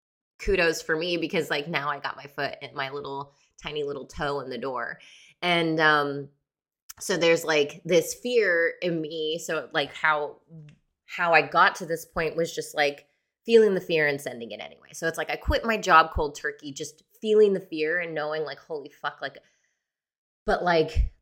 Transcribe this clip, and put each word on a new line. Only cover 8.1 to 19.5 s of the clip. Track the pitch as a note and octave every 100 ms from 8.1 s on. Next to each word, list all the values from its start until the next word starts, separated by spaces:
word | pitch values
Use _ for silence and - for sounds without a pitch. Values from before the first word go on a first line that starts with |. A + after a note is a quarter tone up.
fear | - B3 A#3+ G3 E3+ E3 -
in | F3+ E3
me. | D3+ D#3+ D#3 E3
So, | - D#3 A#2+
like, | D#3 C3+
how, | - D#3+ D3+ D3 - _ D#3+ D3+ - _ _ -
how | - F3
I | D#3
got | D3 E3+ F#3+ F#3+
to | E3
this | E3
point | - F3 D#3+ -
was | E3
just, | - -
like, | D3+ D3 C#3+ _ _ _ _
feeling | - A3+ G#3+
the | F#3
fear | - D#3+ D3
and | C#3
sending | C#3 A#2+ A2+
it | G#2
anyway. | D2+ - C3+
So | - E3
it's | E3
like | -
I | D#3+
quit | - C#4+
my | A3+ G#3+
job | F#3 D#3+ E3
cold | E3 D3
turkey, | - D3 D3 D3
just | C#3 D3+ - _ _
feeling | A3 G#3+ G#3
the | F#3+
fear | F#3 D#3+ D3+ F3
and | E3
knowing, | D#3 D3+ D#3
like, | C#3+ C#3+
"Holy | - D#3 C#3+
fuck," | - C#3+ -
like, | C#3 - _